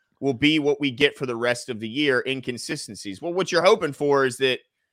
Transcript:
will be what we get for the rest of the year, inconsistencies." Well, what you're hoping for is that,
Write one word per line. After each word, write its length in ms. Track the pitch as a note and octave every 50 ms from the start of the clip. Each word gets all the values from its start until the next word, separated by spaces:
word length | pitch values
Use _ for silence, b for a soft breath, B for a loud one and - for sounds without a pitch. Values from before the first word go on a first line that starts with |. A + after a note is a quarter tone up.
| _ _ _ -
will 160 | C3 C#3 C3+
be 240 | A2+ C#3+ D3 D#3 D#3
what 200 | C#3+ C#3+ C#3+ -
we 120 | D3 C#3
get 260 | B2 A2+ D3+ D3 - -
for 80 | C#3+
the 100 | B2 A#2+
rest 320 | A2+ A#2+ A#2+ B2 A#2+ - -
of 100 | A#2+ G#2
the 100 | A2+ A2
year, 340 | A2+ C#3 D3+ C#3+ B2+ B2 - C3
inconsistencies." 920 | C3+ C3+ B2+ C3 A#2+ A#2 - - D#3 C#3+ - - G#2 - - G2+ F#2+ G2
Well, 140 | C#3+ E3+ F3
what 180 | F#3 F#3+ F3+
you're 120 | F3 E3 E3
hoping 300 | F#3+ A3+ G3+ F3 D3 C3+
for 300 | - D3 D3 C#3 C#3 C3+
is 140 | B2+ A#2+ -
that, 220 | C3+ C3 B2+ - _ _ _ _ _ _